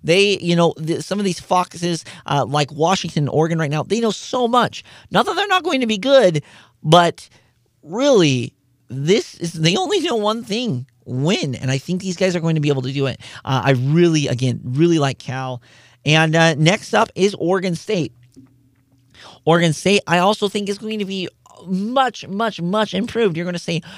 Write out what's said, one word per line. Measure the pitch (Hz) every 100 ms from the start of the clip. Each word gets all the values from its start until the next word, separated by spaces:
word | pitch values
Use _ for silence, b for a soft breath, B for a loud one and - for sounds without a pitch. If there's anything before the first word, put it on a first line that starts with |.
They, | 143 180 202 196
you | 170 170
know, | 170
th-, | - 156 160
some | - 196
of | 196
these | 170
foxes, | - 185 175 170 175 165 B B -
uh, | 143 117
like | 147 147
Washington | 147 165 190 170 -
and | 143
Oregon | 147 160 165
right | 147
now, | 156
they | - 214
know | 226
so | - - 254 233
much. | 247 214 - B B B
Not | 180 359
that | 349
they're | 403
not | 370
going | 330 269
to | 233
be | 214
good, | 254 269 190 156 B B B _
but | 151 175 170 - - b b _ _ _
really, | 139 196 285 233 156 127 117 - _ _ _
this | 135 147 220 - -
is, | 165
they | 165 160 208
only | 359 403
know | 320 233
one | 208 226
thing, | 196 214 247 123 127 _
win. | - 127 147 254 147 123
And | 131
I | 135
think | - 180
these | 190 170
guys | 185 175
are |
going | 160 156
to |
be | 147
able | 135
to | 127
do | 139 135
it. | - B B
Uh, | - 131 135
I |
really, | 131 135 160 175 156 143
again, | 120 131 113
really | 123 131 170 165
like | 139 123
Cal. | - 131 131 123 b b b b 151
And, | 156 160
uh, | 165 165
next | 147 156 220 -
up | 208 226 -
is | 196 -
Oregon | 165 190 185 165
State. | - 208 139 - _ - - _ _ _ _ _ _ B B B
Oregon | - 170 170
State, | 147 185 202 -
I | 175
also | 190 214 202
think, | 208 202
is | 202
going | 220 220
to | 196
be | 196 - - _ - 175
much, | 190 208 262 254 - -
much, | 196 226 180
much | 170 214 214
improved. | 185 233 226 214 160
You're | 175
gonna | 175
say, | - 165 B